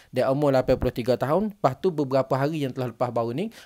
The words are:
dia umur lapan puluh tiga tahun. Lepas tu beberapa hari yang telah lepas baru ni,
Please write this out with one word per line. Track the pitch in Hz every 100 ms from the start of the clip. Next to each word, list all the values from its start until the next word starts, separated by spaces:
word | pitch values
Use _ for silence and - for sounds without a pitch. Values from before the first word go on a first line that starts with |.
| -
dia | 123 110
umur | 139 143 131
lapan | 127 123
puluh | 127 131
tiga | 120 120
tahun. | 127 170 214
Lepas | - 135 123
tu | 190
beberapa | 151 135 135 131 131
hari | 143 160
yang | 135
telah | 135 123 -
lepas | 123
baru | 117 117 127
ni, | 226 -